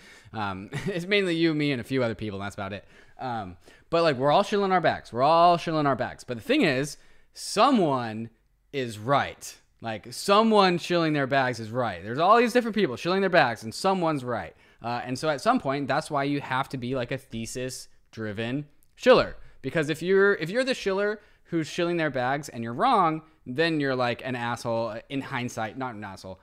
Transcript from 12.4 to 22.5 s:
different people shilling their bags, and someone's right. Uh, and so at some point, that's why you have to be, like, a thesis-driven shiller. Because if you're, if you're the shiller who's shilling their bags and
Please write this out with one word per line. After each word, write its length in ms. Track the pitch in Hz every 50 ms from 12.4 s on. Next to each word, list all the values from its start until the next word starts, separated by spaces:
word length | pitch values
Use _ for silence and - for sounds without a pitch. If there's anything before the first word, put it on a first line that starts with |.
| 247 233 208
different 220 | 247 233 233 196
people 220 | 220 196 143 120
shilling 240 | 110 - 170 180 190
their 100 | 196 185
bags, 320 | 180 170 143 120 113 - 110
and 100 | 113 107
someone's 520 | - - 185 196 185 170 160 156 139 123
right. 300 | 123 120 104 87 80 - _ _ _ _ _ -
Uh, 180 | 117 120 120 90
and 120 | 123 131
so 120 | - 156 156
at 120 | 151 131
some 200 | - 220 254 247
point, 260 | - 143 135 139 143
that's 240 | 127 131 156 156 -
why 140 | 151 139 139
you 160 | 143 143 143
have 280 | 135 - 127 131 135 -
to 60 | -
be, 200 | 131 117 120 135
like, 160 | 131 120 - 143
a 60 | 127
thesis-driven 1500 | - - - 113 113 - - 127 127 131 127 - - - - - _ _ - 113 110 107 101 110 113 117 127 147 147 - _ _ _ _ _
shiller. 400 | - - 247 247 170 117 90 - - - - - - -
Because 280 | 135 - 165 151 143
if 120 | 160 - 165
you're, 320 | 180 196 190 196 202 196
if 160 | - 160 160
you're 140 | 196 247 262
the 100 | 269 247
shiller 460 | - - 196 190 196 202 208 214 220 - _ _ _ _
who's 240 | _ 175 165 156 -
shilling 280 | - - 175 170 175
their 140 | 170 160 151
bags 380 | 127 131 123 127 139 147 147
and 160 | -